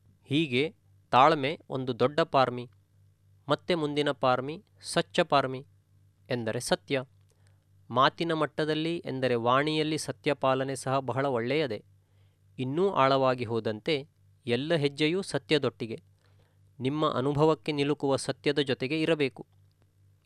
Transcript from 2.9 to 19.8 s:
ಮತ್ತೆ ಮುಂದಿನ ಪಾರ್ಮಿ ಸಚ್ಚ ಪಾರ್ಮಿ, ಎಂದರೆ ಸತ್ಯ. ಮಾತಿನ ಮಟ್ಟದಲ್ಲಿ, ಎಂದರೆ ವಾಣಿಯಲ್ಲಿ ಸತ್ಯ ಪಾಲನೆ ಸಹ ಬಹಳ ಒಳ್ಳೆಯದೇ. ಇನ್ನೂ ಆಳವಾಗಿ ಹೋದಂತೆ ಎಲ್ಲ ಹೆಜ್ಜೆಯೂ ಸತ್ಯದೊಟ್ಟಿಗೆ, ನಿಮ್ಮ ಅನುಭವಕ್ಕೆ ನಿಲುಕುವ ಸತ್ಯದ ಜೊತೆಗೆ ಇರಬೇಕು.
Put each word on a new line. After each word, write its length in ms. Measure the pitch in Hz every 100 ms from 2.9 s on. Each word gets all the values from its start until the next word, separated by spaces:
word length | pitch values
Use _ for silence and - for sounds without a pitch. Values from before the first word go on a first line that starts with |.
| _ _ _ _ _ -
ಮತ್ತೆ 260 | 151 -
ಮುಂದಿನ 360 | 175 147 147 143
ಪಾರ್ಮಿ 540 | 135 131 127 135 175 - _
ಸಚ್ಚ 400 | - 170 - -
ಪಾರ್ಮಿ, 460 | 165 143 135 131 - _ _ _ _ _ -
ಎಂದರೆ 300 | 123 110 123
ಸತ್ಯ. 420 | - 180 - 135 127 _ _ _ _ _ _ _ -
ಮಾತಿನ 420 | 120 147 - 170
ಮಟ್ಟದಲ್ಲಿ, 680 | 160 147 - 151 156 160 170 131
ಎಂದರೆ 280 | 131 127
ವಾಣಿಯಲ್ಲಿ 640 | 120 117 131 151 156 151 151
ಸತ್ಯ 360 | - - 147
ಪಾಲನೆ 420 | 139 135 131 135 131
ಸಹ 220 | 131 139
ಬಹಳ 280 | 127 127 143
ಒಳ್ಳೆಯದೇ. 580 | 120 120 151 135 104 - _ _ _ _ _ _ -
ಇನ್ನೂ 320 | 127 156 196
ಆಳವಾಗಿ 540 | 185 135 135 131 127
ಹೋದಂತೆ 640 | 110 117 113 107 - 143 - _ _ _ 117
ಎಲ್ಲ 280 | 117 151
ಹೆಜ್ಜೆಯೂ 480 | 165 143 139 151 185
ಸತ್ಯದೊಟ್ಟಿಗೆ, 800 | - 139 - 147 127 - 113 110 - _ _ _ _ _ _ -
ನಿಮ್ಮ 320 | 127 151 156
ಅನುಭವಕ್ಕೆ 600 | 120 139 143 156 156 -
ನಿಲುಕುವ 440 | 147 143 143 139 131
ಸತ್ಯದ 420 | - - 147 143
ಜೊತೆಗೆ 440 | 135 123 131 160
ಇರಬೇಕು. 440 | 160 156 135 - - _ _ _